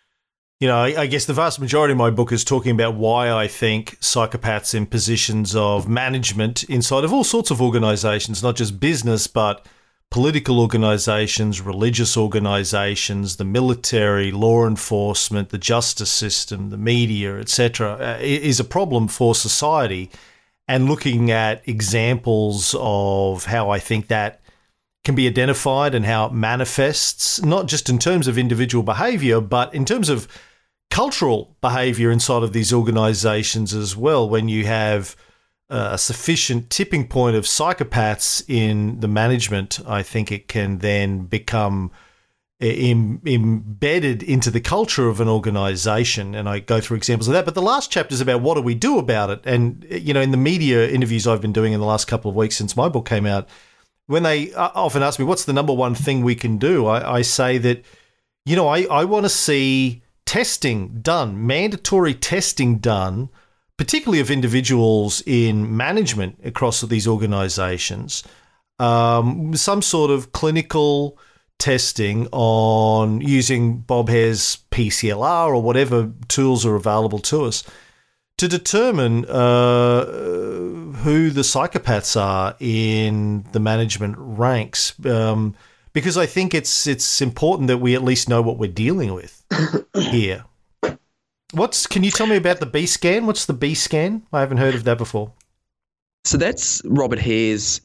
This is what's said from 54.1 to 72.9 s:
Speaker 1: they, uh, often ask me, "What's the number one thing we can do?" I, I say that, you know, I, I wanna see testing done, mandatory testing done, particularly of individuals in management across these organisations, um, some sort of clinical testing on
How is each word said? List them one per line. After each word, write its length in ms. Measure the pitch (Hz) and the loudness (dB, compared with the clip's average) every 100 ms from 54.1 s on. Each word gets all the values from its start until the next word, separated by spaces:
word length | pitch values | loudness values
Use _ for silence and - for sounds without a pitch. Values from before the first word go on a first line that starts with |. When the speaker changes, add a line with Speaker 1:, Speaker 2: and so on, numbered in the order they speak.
| 151 | 0
Speaker 1:
they, 300 | 165 151 151 | 2 0 -2
uh, 180 | - 180 | -4 -4
often 280 | 196 175 139 | -2 -2 0
ask 160 | 143 139 | 0 0
me, 60 | |
"What's 220 | 135 180 - | -2 -2 0
the 80 | |
number 180 | 139 147 | 0 0
one 220 | 127 127 | 0 0
thing 280 | 120 143 135 | -2 -2 0
we 120 | 123 | 2
can 240 | 120 117 110 | 0 0 0
do?" 260 | 139 175 | 2 2
I, 360 | 107 113 - 123 | 2 0 0 0
I 20 | |
say 340 | 120 - 127 127 | 0 0 2 2
that, 260 | 120 120 - _ _ _ _ _ | 2 0 -6 _ _ _ _ _
you 100 | - | -2
know, 140 | 175 156 | 2 2
I, 140 | 156 | 2
I 220 | 180 147 180 | 2 2 2
wanna 240 | 214 202 | 2 0
see 720 | - - 143 135 131 131 120 _ _ - | 0 0 2 2 2 0 -2 _ _ -4
testing 720 | 202 247 - 143 110 92 113 | -2 -2 -2 -2 -2 -4 -6
done, 460 | 113 170 120 98 117 | -2 0 -2 -2 -2
mandatory 680 | 143 208 202 - 196 165 | 0 -2 -4 0 2 2
testing 640 | 127 - 185 185 - 127 113 | 0 -2 -2 -2 0 0 2
done, 520 | 117 104 95 95 135 - _ _ _ - | 0 0 -2 -4 -8 -12 _ _ _ -8
particularly 420 | - 311 277 170 | -2 -2 0 0
of 100 | 127 | 2
individuals 920 | 139 123 123 123 123 113 107 104 - | 0 2 2 2 4 4 4 2 -2
in 500 | - 123 113 107 110 | 0 2 4 2 0
management 640 | 110 131 202 175 107 95 - | -2 0 0 0 -2 -6 -8
across 380 | - 120 123 - | -10 -2 -2 -2
these 260 | 113 113 104 | 0 0 0
organisations, 1120 | 110 107 101 95 87 92 90 - 92 143 - - - _ _ _ - | 0 0 0 -2 -2 -2 -2 -6 -6 -8 -10 -12 -20 _ _ _ -2
um, 760 | 120 117 117 117 120 175 156 | 2 4 4 4 2 0 -4
some 260 | 160 - 202 | -2 0 0
sort 300 | 196 165 147 | 0 2 2
of 220 | 139 127 | 2 -2
clinical 840 | - 156 160 160 156 147 143 143 - _ _ _ - | -2 0 0 0 2 2 2 -2 -8 _ _ _ -4
testing 720 | - 127 - - 101 107 117 | 0 0 0 -2 0 0 -2
on 920 | 135 113 110 110 110 110 | 0 2 4 4 4 4